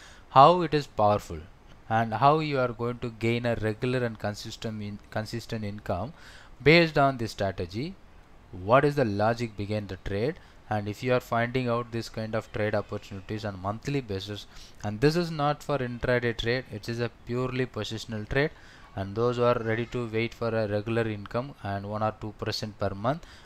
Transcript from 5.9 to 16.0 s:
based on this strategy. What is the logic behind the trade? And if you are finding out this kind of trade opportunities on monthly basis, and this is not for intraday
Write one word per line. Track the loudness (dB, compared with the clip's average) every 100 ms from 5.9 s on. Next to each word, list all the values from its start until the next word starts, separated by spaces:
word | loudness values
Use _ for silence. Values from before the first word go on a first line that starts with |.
| -2 -4 -10 -18 -20 -20 2
based | 6 8 6 4
on | 4 2
this | -4
strategy. | -2 -2 -2 -6 -6 -8 -10 -20 -20 -20 -20 -16
What | -6 4 6
is | 6 2
the | 0
logic | 2 2 0 -4 -6
behind | -4 -4 -4
the | -8
trade? | -4 -2 -2 -4 -14 -16 -6
And | -4 -4
if | -4
you | 0
are | 0
finding | 2 0 0 0 0
out | -2 -2
this | -6 -6
kind | -6 -4 -4
of | -4
trade | -2 0
opportunities | 0 -2 -8 -8 -12 -8 -6 -6
on | -4
monthly | -4 -4 -2 -4
basis, | -2 -6 -6 -10 -12 -18 -18 -8
and | -6 2
this | 4 4
is | -2
not | 0 0 0
for | -2 -2
intraday | -2 -2